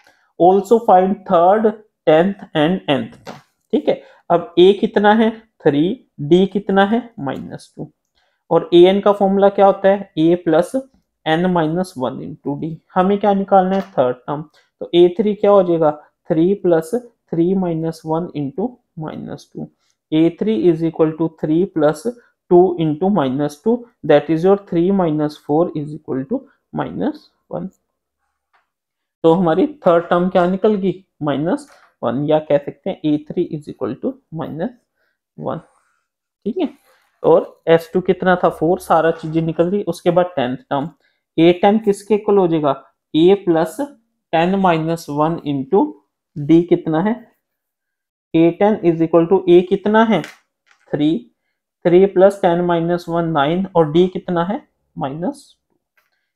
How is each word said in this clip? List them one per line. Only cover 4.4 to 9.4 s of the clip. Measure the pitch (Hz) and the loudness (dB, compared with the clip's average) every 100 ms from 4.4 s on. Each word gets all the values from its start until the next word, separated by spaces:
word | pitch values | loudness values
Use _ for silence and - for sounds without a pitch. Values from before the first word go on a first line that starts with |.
| - - | 0 4
ए | 185 202 | 4 4
कितना | 220 - 208 | 0 0 2
है, | 220 226 226 _ _ 160 | 2 0 -2 _ _ -2
थ्री, | 139 170 247 _ - | 0 -2 -4 _ -12
डी | 147 180 190 | 2 2 2
कितना | 208 202 196 196 | -2 -2 0 2
है, | 226 240 - | 0 -4 -10
माइनस | 139 - - - - - | -10 -10 -12 -18 -20 -18
टू, | 143 _ _ _ _ _ _ | -18 _ _ _ _ _ _
और | 165 165 | -2 2
एएन | 175 180 196 | 6 6 4
का | 202 | 0
फॉर्मूला | 202 196 196 | 0 0 2